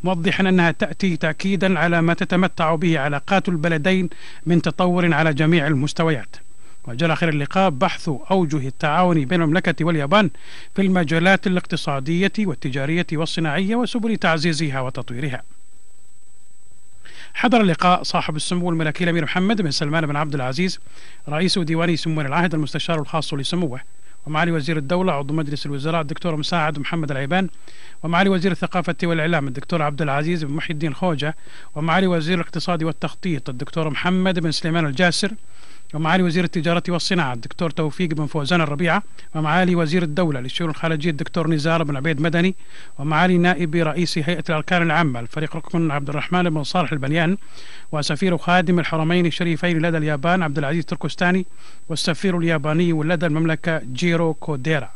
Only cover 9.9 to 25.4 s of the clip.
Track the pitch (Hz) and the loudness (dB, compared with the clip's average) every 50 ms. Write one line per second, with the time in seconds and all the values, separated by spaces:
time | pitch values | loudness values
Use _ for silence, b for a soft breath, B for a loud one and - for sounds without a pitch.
9.9 | 170 156 139 139 175 208 214 165 B B B B B B B B B - 196 190 | 0 0 0 4 4 4 4 4 B B B B B B B B B 0 2 4
10.9 | 185 180 175 135 165 165 165 190 196 180 - 202 185 180 - - - 151 - - | 4 2 2 2 2 4 6 6 4 4 4 0 0 0 -2 -2 -4 -4 -2 -2
11.9 | 143 139 135 143 165 175 190 196 196 - 214 185 151 - - 147 123 135 135 143 | -2 -2 -2 -2 0 2 0 0 0 0 -2 -2 -2 -4 -4 -4 -4 -2 -2 0
12.9 | 160 175 175 - 170 147 165 160 - - 165 156 143 165 196 190 226 240 247 - | 0 -2 -2 -2 -2 -2 -2 -2 -2 -2 -2 0 0 0 0 0 0 0 0 0
13.9 | - 247 202 233 220 - - 180 160 165 147 175 160 143 165 151 131 135 131 127 | -2 -2 0 0 0 2 2 2 2 2 2 0 0 0 -2 -2 -2 -2 -4 -4
14.9 | 127 - 123 - 120 120 143 147 117 - - - - - - - - - - - | -6 -6 -8 -6 -6 -6 -4 -4 -6 -6 -8 -8 -10 -10 -10 -10 -10 -10 -10 -10
15.9 | - - - - - - - - - - - - - - - - - - - - | -10 -10 -10 -10 -10 -10 -10 -10 -10 -10 -10 -10 -10 -10 -10 -10 -10 -10 -8 -8
16.9 | - - B B B B B B B - - 247 214 233 214 185 160 - - 180 | -8 -8 B B B B B B B 0 2 4 6 6 6 6 4 4 4 4
17.9 | 180 175 - - - 175 160 - 156 151 - - 185 180 175 180 170 165 165 156 | 4 4 2 -2 -2 -2 -2 -2 -4 -4 -2 -2 -2 0 0 0 0 0 0 0
18.9 | 143 - 180 175 165 170 160 - - 185 185 196 233 202 196 151 131 - 165 147 | 0 0 0 2 2 2 0 0 0 2 2 2 2 2 2 0 0 0 0 2
19.9 | 151 165 160 147 147 147 147 147 139 143 127 127 131 135 180 185 180 - B B | 2 2 2 2 0 0 0 0 -2 -2 -2 -2 0 0 0 0 0 -4 B B
20.9 | B B B B B B B 151 143 156 180 185 - 202 170 147 165 160 165 175 | B B B B B B B -4 -2 0 2 2 2 2 0 0 0 2 2 2
21.9 | 170 139 - 165 160 156 147 139 139 170 175 185 165 156 151 139 - 160 - - | 2 0 0 0 0 0 0 0 2 2 2 2 2 0 -2 -2 -2 -4 -2 0
22.9 | 170 156 143 - - 160 143 - - 143 135 - - 175 180 147 120 127 - b | 0 -2 -2 -2 -2 -2 -2 -2 -4 -4 -4 -2 0 0 -2 -2 -4 -6 -8 b
23.9 | b b b b b b b 143 151 156 170 170 165 160 139 147 165 156 139 135 | b b b b b b b -4 0 0 2 2 2 0 0 0 -2 -2 0 0
24.9 | 175 180 185 190 156 143 143 135 147 160 | 0 2 2 2 0 0 -2 -2 -2 -2